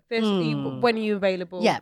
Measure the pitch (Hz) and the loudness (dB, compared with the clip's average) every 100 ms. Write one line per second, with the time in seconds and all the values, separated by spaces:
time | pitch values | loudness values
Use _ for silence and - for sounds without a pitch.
0 | - 226 220 196 160 147 135 131 240 220 | -6 0 2 2 0 -2 -4 0 2 2
1 | 214 202 190 185 175 185 214 151 | 0 0 0 -2 -4 -2 0 0